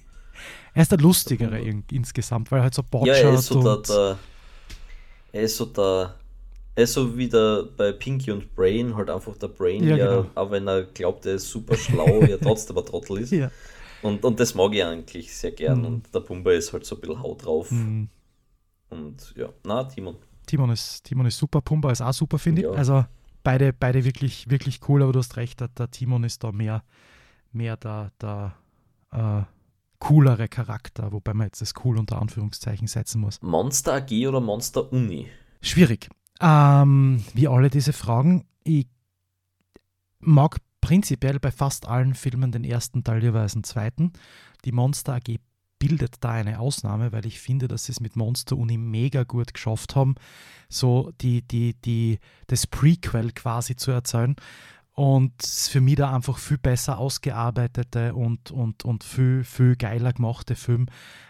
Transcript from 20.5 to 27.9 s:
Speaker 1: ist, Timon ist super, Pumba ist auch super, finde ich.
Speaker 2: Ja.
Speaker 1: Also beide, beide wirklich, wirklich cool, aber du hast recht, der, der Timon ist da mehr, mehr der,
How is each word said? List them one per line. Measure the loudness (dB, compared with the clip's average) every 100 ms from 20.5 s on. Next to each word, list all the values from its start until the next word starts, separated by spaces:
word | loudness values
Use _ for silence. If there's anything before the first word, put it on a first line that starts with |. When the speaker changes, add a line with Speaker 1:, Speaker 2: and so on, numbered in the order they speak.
| 0 2
Speaker 1:
ist, | 0 -6 -14
Timon | -8 -2 -2
ist | 0
super, | -2 -2
Pumba | 0 0 0
ist | 0
auch | -2
super, | -2 -2 -2
finde | 0 0
ich. | 0
Speaker 2:
Ja. |
Speaker 1:
Also | 0 2 4 2 -4 _ -6
beide, | 0 2 2
beide | 2 0 2
wirklich, | 0 0 -4 -6 -2
wirklich | -2 -2 -6 2
cool, | 4
aber | 4
du | 2
hast | -2 -6
recht, | -10 -8
der, | -10
der | -8 -10
Timon | -6 -2 0
ist | -2 -4
da | -6
mehr, | -4 -4 -4 -8 _ _ _ _ _ _
mehr | -8 -6 -8
der, | -10